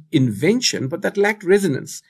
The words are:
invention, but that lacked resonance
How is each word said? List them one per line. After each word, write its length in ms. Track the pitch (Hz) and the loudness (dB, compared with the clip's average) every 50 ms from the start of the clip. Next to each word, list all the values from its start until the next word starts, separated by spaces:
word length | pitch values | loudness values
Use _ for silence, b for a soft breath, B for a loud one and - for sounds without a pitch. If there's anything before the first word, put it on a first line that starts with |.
| - _ | -6 _
invention, 760 | - 135 131 120 101 98 143 180 226 254 247 - - 175 147 | 0 2 2 2 0 0 2 2 2 2 0 -2 -2 -4 -4
but 160 | 131 165 175 202 | -6 -6 -4 -6
that 140 | 190 - | -2 0
lacked 260 | 196 202 208 214 214 202 | 0 0 0 0 -2 0
resonance 580 | 170 196 208 196 165 131 - - 147 - - - | 2 2 4 4 2 0 -2 -6 -10 -16 -18 -20